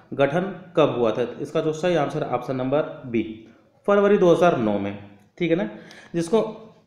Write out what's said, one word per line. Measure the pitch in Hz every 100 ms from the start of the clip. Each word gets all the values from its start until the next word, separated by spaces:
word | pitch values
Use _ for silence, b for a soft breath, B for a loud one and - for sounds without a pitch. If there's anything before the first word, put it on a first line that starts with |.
| B
गठन | 127 139 165 196 190 - -
कब | 147 120
हुआ | 117
था? | 117 117 -
इसका | 143 160
जो | 156
सही | 151 180
आंसर | 170 139 147
ऑप्शन | 143 123 - 131
नंबर | 131 143 156 - 131
बी, | 113 107 107 - B B _ -
फरवरी | 202 202 202
दो | 180
हज़ार | 165 175 139
नौ | 110 101
में, | 98 104 - - _ -
ठीक | 175
है | 165
ना, | 214 - B B B
जिसको | 170 170 220 220 - - -